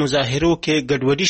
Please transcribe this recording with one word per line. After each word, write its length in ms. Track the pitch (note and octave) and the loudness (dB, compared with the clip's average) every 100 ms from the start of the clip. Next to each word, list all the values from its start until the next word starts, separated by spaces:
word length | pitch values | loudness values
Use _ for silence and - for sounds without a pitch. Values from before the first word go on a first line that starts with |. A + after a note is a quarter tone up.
مظاهرو 500 | C#3+ C#3+ B2+ C#3 E3 | 0 0 0 0 0
کې 300 | E3 - D#3 | 0 0 -2
ګډوډي 420 | B2+ C#3 B2+ C#3+ | 0 0 0 0